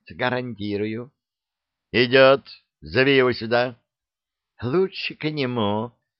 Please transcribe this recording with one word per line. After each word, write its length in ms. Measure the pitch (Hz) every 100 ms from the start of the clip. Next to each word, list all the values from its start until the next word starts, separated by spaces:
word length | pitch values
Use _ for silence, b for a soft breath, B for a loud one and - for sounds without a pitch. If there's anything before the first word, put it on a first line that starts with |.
| -
гарантирую". 1000 | 85 127 123 123 101 104 101 107 110 123 _ _ _ _ _ _ _ _
"Идёт, 520 | 107 123 131 131 139 - - _ _
зови 340 | 76 101 135 135
его 160 | 127
сюда". 460 | 117 110 120 127 120 _ _ _ _ _ _ _ -
"Лучше 540 | 123 170 190 - - 160
к 120 | 151
нему", 640 | 151 127 123 101 104 120 _ _ _